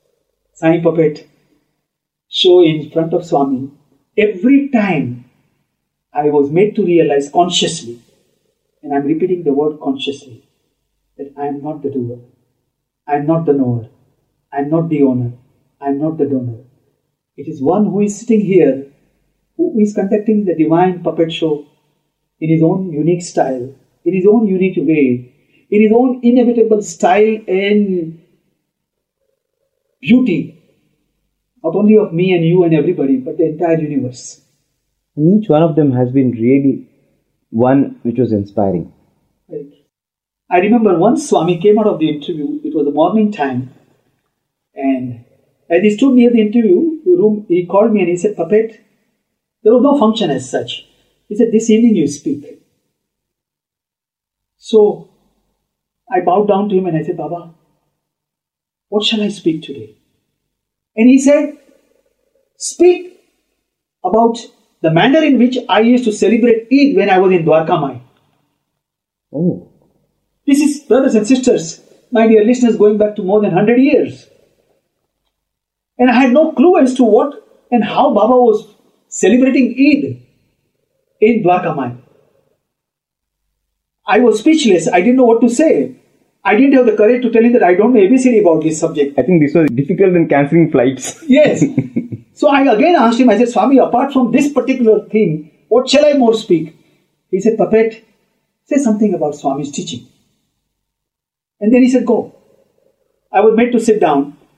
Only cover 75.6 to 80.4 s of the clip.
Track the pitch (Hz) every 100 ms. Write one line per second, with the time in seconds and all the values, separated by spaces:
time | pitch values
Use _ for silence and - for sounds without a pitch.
75.6 | _ _ _ - 254 240 262 262 320 -
76.6 | 330 370 254 - 233 220 285 - _ _
77.6 | _ 240 208 - 269 214 214 254 240 208
78.6 | - _ _ _ _ - - 247 262 277
79.6 | 226 - 285 285 - 120 _ _